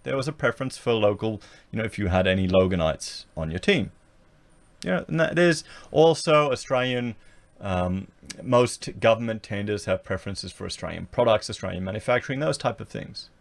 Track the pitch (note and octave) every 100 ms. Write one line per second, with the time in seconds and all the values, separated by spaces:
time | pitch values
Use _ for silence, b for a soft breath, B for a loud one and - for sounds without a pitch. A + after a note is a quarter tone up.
0 | C3+ C3+ C3+ D3+ B2+ - C3 - - A2+
1 | G#2 G2+ A2 G#2+ B B B A2 A2+ -
2 | G2+ F#2 F#2 F#2+ F#2 F#2+ F#2 F#2 D#2+ D2
3 | - - - - D#2+ F2 - F3+ F#2 -
4 | _ _ _ _ _ _ _ _ - F3+
5 | - D#3+ D#3+ E3 F3 D#3 - B B D3
6 | E3 D#3 - D3+ D3 B2 - C3 B2+ B2
7 | A#2+ G#2+ b b b _ G2+ F#2 F2+ F#2
8 | - _ - - G#2 B2 B2 - - -
9 | A2+ A2+ A#2 A2+ - G2+ G#2 G#2 - F#2+
10 | - F#2+ G2+ F#2+ F#2 - F#2+ - E2+ E2+
11 | F2+ - A#2+ G#2+ - - F#2+ F2+ F#2 G#2
12 | - B2 - C3+ D#3 C#3+ B2+ - - -
13 | - - - _